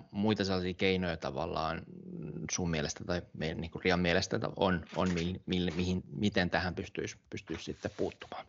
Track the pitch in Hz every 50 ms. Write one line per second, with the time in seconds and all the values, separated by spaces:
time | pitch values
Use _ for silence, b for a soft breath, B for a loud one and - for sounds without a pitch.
0 | - - - 104 101 110 107 98 101 95 95 92 90 92 90 - 98 95 92 92
1 | 92 87 82 80 - 71 67 69 80 85 80 78 80 80 82 85 - - - -
2 | - 90 87 85 78 - - - - - - - 92 85 82 76 71 - - -
3 | - - 87 87 - - - - 82 80 80 - 82 82 - 78 - 92 90 90
4 | 90 85 85 92 98 - - 110 - - - - 98 92 90 82 82 - - 80
5 | 92 95 90 85 82 87 92 - - - 92 90 90 90 82 90 90 90 92 90
6 | - - - - 104 101 - 98 90 87 - 85 90 90 80 - 92 - - 80
7 | 73 - - - _ _ - - - - 80 80 - 76 78 - - 95 - -
8 | - - - - - - - - -